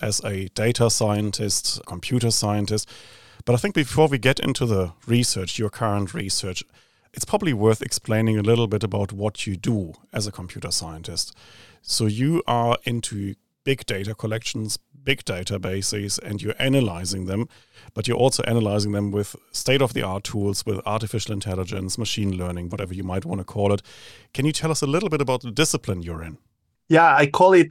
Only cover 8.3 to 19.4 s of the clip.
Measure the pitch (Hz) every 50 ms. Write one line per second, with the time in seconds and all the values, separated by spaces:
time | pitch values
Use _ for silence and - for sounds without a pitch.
8.3 | 110 107 101 110 117 117 117 104 107 104 110 101 107 104 101 98 104 98 101 107
9.3 | - - - 107 95 90 - 131 117 104 92 80 76 - _ _ - 123 104 104
10.3 | - - 90 87 - - 90 87 - - 92 80 82 80 82 - 85 80 - -
11.3 | - - - - - - - - - _ _ - - - 117 107 104 113 127 147
12.3 | 165 165 - - 120 117 117 117 117 - - - 120 117 - - 107 101 98 98
13.3 | 98 - _ _ _ _ - 135 139 - - - 101 95 98 104 110 - - 110
14.3 | 107 113 - - - 107 110 107 - - _ _ _ 135 135 131 139 - - -
15.3 | 104 90 92 - 101 95 90 92 95 98 95 - 110 104 101 101 98 - - -
16.3 | 104 104 - 104 - - 127 135 135 139 127 104 85 85 90 87 98 95 90 90
17.3 | 95 104 120 - - - _ _ _ - - - - 110 107 120 117 120 123 135
18.3 | - - - - 113 117 110 104 101 104 104 104 104 104 104 101 98 104 101 -
19.3 | - -